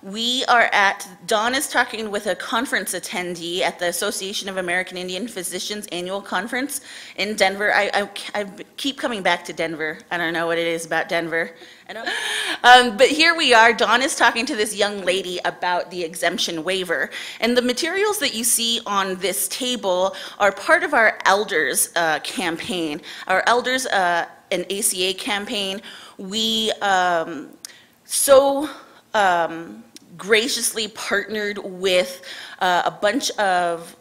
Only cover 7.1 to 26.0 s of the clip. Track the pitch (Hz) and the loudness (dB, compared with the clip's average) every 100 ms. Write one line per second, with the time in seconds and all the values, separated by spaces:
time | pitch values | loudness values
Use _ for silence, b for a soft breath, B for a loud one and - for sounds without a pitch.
7.1 | B 196 214 190 196 208 - 202 - 202 | B -6 2 2 2 0 2 2 0 -4
8.1 | - - 208 202 180 - - 277 - 285 | -8 -8 -8 -8 -10 -18 -8 -8 -4 -4
9.1 | 226 185 175 - 165 165 160 156 156 - | -2 0 0 -2 -6 -4 -4 -6 -8 -6
10.1 | 175 165 170 165 165 165 165 165 165 - | -4 -2 -2 0 0 0 -2 -2 -2 0
11.1 | 170 165 165 170 - B B B 214 233 | -2 -2 -2 -4 -8 B B B -10 -6
12.1 | B B B 381 330 240 247 247 202 247 | B B B -4 2 10 10 8 4 4
13.1 | 294 320 330 294 233 226 220 214 233 277 | 6 4 4 6 8 8 6 2 2 2
14.1 | - 240 233 240 311 285 196 202 208 185 | 4 2 4 -4 -2 -2 0 -2 0 -2
15.1 | 185 185 175 - 175 180 175 - 180 170 | -2 -2 -4 -4 -4 -2 -2 -4 -6 -8
16.1 | 180 170 170 - 170 160 190 180 156 147 | -2 -2 0 -4 -4 -4 -4 -2 -2 -4
17.1 | B B B 226 247 247 247 330 370 415 | B B B 0 2 2 0 -2 0 0
18.1 | 415 277 220 240 - 233 233 - 202 190 | 0 -2 -2 0 0 0 -2 -2 -2 -2
19.1 | 185 185 185 - - 254 247 196 180 190 | -2 -4 -2 -4 -4 -4 -2 0 0 0
20.1 | B B B 202 196 - 330 339 285 214 | B B B 2 2 2 4 4 4 4
21.1 | - - 196 214 185 143 202 - - 165 | 4 4 4 2 0 0 0 -2 0 0
22.1 | 151 - - 180 165 - 180 160 151 B | 0 -4 -4 -2 -2 -6 -4 -4 -6 B
23.1 | B B 190 - 240 247 254 254 208 180 | B B 2 4 2 2 -2 0 2 2
24.1 | 170 - - _ 185 180 196 - 185 185 | 2 -2 -10 _ -4 -4 -2 -2 0 -2
25.1 | 185 - 208 208 226 196 196 B B | -2 -4 -4 -4 -4 -4 -6 B B